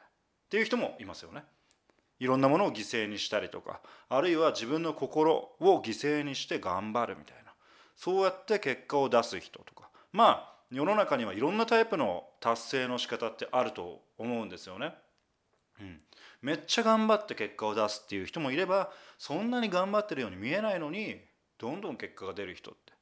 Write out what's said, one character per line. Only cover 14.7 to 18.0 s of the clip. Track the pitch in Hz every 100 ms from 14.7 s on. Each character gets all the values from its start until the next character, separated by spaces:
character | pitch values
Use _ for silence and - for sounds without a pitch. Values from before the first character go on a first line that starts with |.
| 92
ね。 | 156 - _ _ _ _ _ _ _ -
う | 98
ん。 | 80 _ - - -
め | 127 160
っ | -
ち | -
ゃ |
頑 | 220 220 220
張 | 214
っ | 214
て | -
結 | 208 -
果 | 107
を |
出 | 104 107
す | -